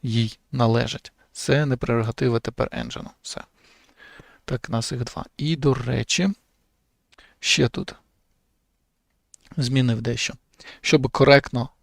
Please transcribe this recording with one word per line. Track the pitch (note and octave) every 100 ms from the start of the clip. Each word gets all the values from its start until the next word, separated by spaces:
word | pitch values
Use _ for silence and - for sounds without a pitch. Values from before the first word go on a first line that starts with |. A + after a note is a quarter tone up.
їй | B2 A2+ A2 - _
належить. | B2+ A#2 A#2 A#2+ C#3 - _ _
Це | - - C#3 D3
не | B2
прерогатива | - A#2 A2+ - C3 A#2
тепер | - - -
енджину. | - A#2+ - - -
Все. | - - - _ _ _ _ _ - - - _
Так, | - C3 -
нас | A#2 -
їх | B2+
два. | A#2+ - - -
І, | D3 D#3
до | C#3
речі, | B2+ A#2+ A#2+ A#2 - F#3+ G3+ _ _ _ _ _ _ _ _ - _
ще | - - A#2+
тут | - - - _ _ _ _ _ _ _ _ _ _ _ _ _ _ - -
змінив | B2 C3+ B2+ A2
дещо. | A2+ - - - _ - - -
Щоб | - D3+ C3
коректно | - C#3 C#3 - B2 A#2+ _